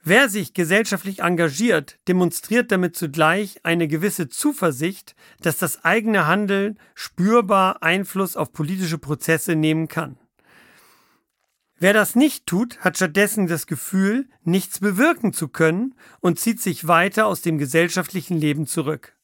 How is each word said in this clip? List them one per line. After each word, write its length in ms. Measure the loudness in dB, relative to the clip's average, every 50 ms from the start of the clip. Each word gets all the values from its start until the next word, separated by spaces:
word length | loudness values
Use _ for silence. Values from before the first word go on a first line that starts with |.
| _
Wer 240 | 4 4 6 4
sich 260 | 4 0 -4 -6 -4 _
gesellschaftlich 640 | -2 0 2 2 2 2 0 -4 -4 -4 -8 -8 -2
engagiert, 760 | -2 0 2 2 0 0 0 0 0 2 2 0 -2 -6 -20 _ _ 0
demonstriert 640 | 2 2 2 0 0 -4 -4 0 0 0 2 2 0
damit 240 | 0 0 -2 -2
zugleich 640 | -4 -6 -6 0 2 2 2 2 0 -4 -6 -10 -8 _
eine 240 | -2 0 0 0
gewisse 400 | 0 -2 -2 -2 -2 -2 -4 -6
Zuversicht, 880 | -6 -6 -2 -2 -2 -2 0 -2 -2 -2 -2 -6 -6 -6 -8 -20 -20 _ _ -20 -20 -20 _
dass 200 | -4 -2 -2 0
das 260 | -4 -4 -4 -2 0
eigene 420 | 0 0 2 0 2 2 2 2
Handeln 500 | 2 2 0 0 0 0 0 -2 -4 -6 _ _ _ _
spürbar 880 | -18 -18 -14 _ -2 0 4 4 2 2 4 2 2 2 2 0 0
Einfluss 540 | 0 0 0 0 -2 -4 -4 -4 -4 -4 -2
auf 160 | -6 -6 -6
politische 460 | _ -6 -4 -4 -2 -4 -4 -4 -4
Prozesse 580 | -6 -4 -8 -6 -4 0 0 0 0 0 -2 0
nehmen 320 | 2 2 2 2 0 -2
kann. 300 | -4 -6 -8 -8 -8 -12 _ _ _ _ _ _ _ _ -20 _ _ _ _ _ _ _ _ _ _ _ _ _ _ _ _ _ _ _ _ _ _ _ _
Wer 140 | 2 4 4
das 220 | 4 2 4 4
nicht 320 | 4 4 4 2 -4 _
tut, 320 | -2 -2 -2 -2 -2 -6 -2
hat 180 | -2 -2 0
stattdessen 500 | 0 -2 0 2 2 2 2 2 -2 0
das 180 | 0 -2 -4 -4
Gefühl, 600 | -6 -8 -8 -6 -4 0 0 2 2 0 0 -4 _ _ _ _
nichts 360 | 0 0 0 0 -4 -8 -2
bewirken 520 | -2 -2 2 2 2 2 2 0 -2 -4
zu 160 | -2 -4 -8
können 480 | -8 0 2 2 2 2 0 -4 -6 -8 _ -20 -20 -14 _
und 180 | 0 0 0 2
zieht 200 | -2 -2 -2 -2
sich 280 | -4 -6 -4 -4 0
weiter 400 | 2 4 4 4 2 0 0 0
aus 140 | 0 0 -2
dem 180 | -2 -2 -2 -2
gesellschaftlichen 800 | -2 2 2 2 2 2 0 -4 -6 -4 -8 -8 -6 -4 -2
Leben 280 | 0 0 0 0 -2 -4
zurück. 480 | -4 -4 -4 -2 -4 -6 -6 -10 -20 _ _